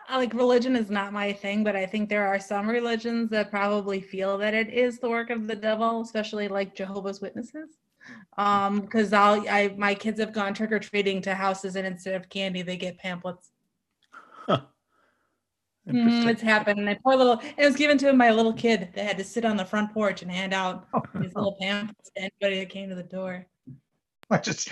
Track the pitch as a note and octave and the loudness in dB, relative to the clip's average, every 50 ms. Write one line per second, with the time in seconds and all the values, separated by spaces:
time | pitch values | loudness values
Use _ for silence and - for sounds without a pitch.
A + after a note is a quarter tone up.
0 | - - C4 B3+ B3+ A3+ A3 A#3 B3 B3 B3 A#3+ A#3+ C4 C4 A#3+ A3+ G3 G#3 G3+ | -10 -4 -2 0 0 0 0 2 4 4 4 4 4 4 2 2 0 0 -2 -2
1 | G3 G3+ G3+ G#3 G3+ G3+ G3 G3 - G3 G3+ G#3 A3 G#3 G3 G3 F#3+ F#3 G3 G#3+ | -2 -4 -4 -4 -2 -2 -4 -4 -4 -2 0 0 2 2 0 0 -2 -2 -2 -4
2 | G#3+ G#3 G#3 G#3 G3+ G3 G3 G3 F#3+ - G#3 G3+ G3+ A3 A#3 A#3+ A#3+ A#3 A#3 A3+ | -2 0 0 0 0 0 0 -2 -2 -4 -4 -4 -2 0 -2 0 0 0 -2 -2
3 | A3+ A#3 A#3 A#3 A#3 A3 A3 G#3+ G#3 G#3 - G3+ G3+ G3+ G#3 G#3 G3 G3 G3 G3 | -2 -4 -2 -2 -2 0 0 0 0 0 0 0 0 2 0 0 -2 -2 -4 -6
4 | F#3+ - - F#3+ F#3+ G3 G3 G3 G#3 G#3+ G#3+ A3 A3+ G#3+ - A#3+ B3+ B3 A#3 A#3+ | -6 -8 -6 -4 -2 -2 -2 0 0 0 0 0 -2 -2 0 0 0 0 0 -4
5 | - A#3+ A3+ A#3 A#3 A#3 A#3+ A3+ G#3+ G#3+ A3+ G#3 G#3 A3 A3 A3 A3+ A3+ A#3 A3+ | -4 -2 -2 -2 -2 -4 -6 -6 -4 -6 -6 -4 -2 -2 0 0 0 0 0 -2
6 | A#3 A3+ - A3 G#3 G#3+ - G#3 G#3 G3+ G3 G3 G3+ G3 - - F#3+ F#3 G3 G3+ | -4 -6 -4 -6 -6 -4 -4 -6 -4 -4 -2 -4 -4 -4 -6 -10 -10 -8 -8 -8
7 | F#3+ G3 G3 G3+ G3+ - - - B3 - - D4+ D#4+ D4+ _ _ _ _ _ _ | -6 -8 -8 -8 -10 -12 -10 -10 -12 -12 -12 -16 -16 -16 _ _ _ _ _ _
8 | - - A#3+ A3+ - _ - - G3+ G3+ G#3 G3+ G3 G3 G3+ G#3 G3 G3 - A3+ | -20 -20 -20 -20 -20 _ -4 0 2 2 4 4 2 2 0 0 -2 0 0 0
9 | G#3+ G3 G#3 G3+ G3+ G#3 G#3 G#3 G#3 - G3+ G#3 G3+ G3+ G3 G3+ G#3 G3+ G3+ G3 | 2 4 6 6 8 8 6 4 2 0 2 2 2 2 0 2 2 2 2 2
10 | - A3 G#3 G#3+ A3 G#3+ - A3 G3+ G3 G#3 - A3 G#3+ A3 G3+ G#3 - - G3+ | -2 -4 -2 -2 -4 -4 -2 -4 -2 -2 -2 -4 -2 -2 -2 -2 -2 -2 -2 0
11 | G3+ G3 G3 F#3+ F3+ G3 F#3+ F#3+ F#3+ G3 F#3 F#3 - F#3+ F3+ F#3+ F#3+ F#3+ F#3 F3 | 0 2 0 -2 -2 -4 -4 -2 0 -2 -2 -2 -6 -8 -6 -4 -6 -6 -8 -8
12 | - F#3+ F#3+ F#3 F3+ - - G3 F#3+ F#3+ F#3 F3+ F3+ F3 F3+ F3+ F3+ F3+ F3 - | -8 -6 -6 -6 -8 -8 -8 -6 -4 -4 -4 -6 -6 -6 -8 -8 -8 -10 -10 -10
13 | - F#3+ F3+ F3 F3 F#3 F3 F3 _ _ _ _ _ _ _ _ _ _ _ _ | -10 -8 -8 -8 -8 -10 -10 -12 _ _ _ _ _ _ _ _ _ _ _ _
14 | _ _ - - - - - - - - F#3+ C3 - _ _ _ _ _ _ _ | _ _ -20 -20 -20 -20 -20 -10 -2 0 0 0 0 _ _ _ _ _ _ _
15 | _ _ _ _ _ _ _ _ _ _ _ _ _ _ _ _ - - B3 A#3+ | _ _ _ _ _ _ _ _ _ _ _ _ _ _ _ _ -8 -2 0 4
16 | A#3 A#3 A#3 A#3 A#3 A#3 A#3 A3 A3+ A3 A3 G#3+ G#3+ G#3+ G3+ G3+ G#3 G#3 G3+ G3+ | 4 4 4 4 4 2 2 2 2 4 4 4 4 2 0 0 0 -2 -2 0
17 | - C4 C4+ C4 B3+ B3 A#3+ A#3 - D4 - - C#4+ C#4+ C4 C#4+ D4 D4 D4 C4+ | 4 4 6 6 6 6 4 2 0 -8 -2 4 4 4 4 4 4 4 4 6
18 | C4+ C#4 C4+ B3+ A#3+ A#3 A3 A3 A3+ A3+ A3 - - A#3 A3+ G3 F#3 - - G3 | 6 6 6 8 8 8 8 6 4 2 2 2 2 2 2 2 0 -4 -8 -6
19 | G3+ G#3 G3 F3+ G3 - - A#3 A3+ A3+ G#3+ G3+ F#3 - - G#3+ G#3 G#3 - A3 | -4 -4 -4 -4 -6 -6 -4 -2 0 0 0 0 -2 -2 -2 -2 -2 -2 -2 0
20 | G#3+ G3 F#3 - F#3 F3+ F3+ F3+ F#3+ F#3+ F#3+ F#3+ F#3+ F#3 F3+ - - - - - | 0 0 -2 -2 -8 -8 -6 -6 -4 -2 -2 0 0 -2 -4 -6 -10 -4 -4 -4
21 | - - - F#3 - F#3 - G3+ G3+ G3 G3 - F#3+ F#3+ G3+ G3+ G#3 G#3 G#3+ _ | -4 -4 -6 -6 -6 -4 -2 -2 -2 -2 -2 -2 -4 -2 -2 -2 -4 -6 -10 _
22 | _ - - F#3+ F#3+ G3 - - G3+ G3+ G3 F#3+ F#3+ F#3 - G3 G3 F#3+ F#3 F3+ | _ -16 -12 -10 -10 -10 -8 -4 -4 -2 -2 -2 -6 -8 -10 -12 -10 -10 -10 -12
23 | F3 F3+ F#3 F#3 F#3+ F#3 F3+ F3+ F#3 _ _ _ _ - - - _ _ _ _ | -12 -10 -10 -8 -8 -8 -10 -12 -14 _ _ _ _ -20 -20 -20 _ _ _ _
24 | _ _ _ _ - - A3+ - - A3 D#3+ - - - | _ _ _ _ -6 -2 -2 -2 0 -2 -6 -6 -8 -12